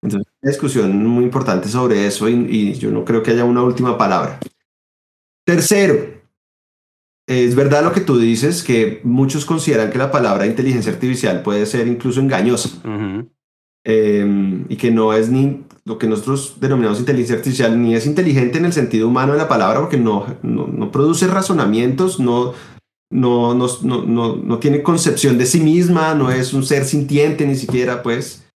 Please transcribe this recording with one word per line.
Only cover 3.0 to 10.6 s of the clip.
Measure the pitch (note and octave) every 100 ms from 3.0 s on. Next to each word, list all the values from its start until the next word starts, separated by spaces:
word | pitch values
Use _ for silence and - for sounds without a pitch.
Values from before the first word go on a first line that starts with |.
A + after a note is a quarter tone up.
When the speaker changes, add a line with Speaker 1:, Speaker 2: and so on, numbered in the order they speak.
Speaker 1:
creo | - A#2
que | A#2
haya | A#2
una | A#2+ B2
última | B2 B2 B2+ -
palabra. | G#2 F2+ - - - _ _ _ _ _ _ _ _ _ -
Tercero, | E3+ - G3+ F#3+ - - - _ _ _ _ _ _ _ _ _ _ -
es | B2+ B2
verdad | B2 C#3 D3
lo | E3
que | E3+
tú | - B2
dices, | A2+ A2+ C#3+ F3
que | - A#2 G#2+ G#2
muchos | A#2+ B2 C3+ D3+
consideran | C#3+ D#3+ D3+ A#2+ G#2+
que | A#2
la | C3+
palabra | C#3 A2+ G2 G2+
inteligencia | A2+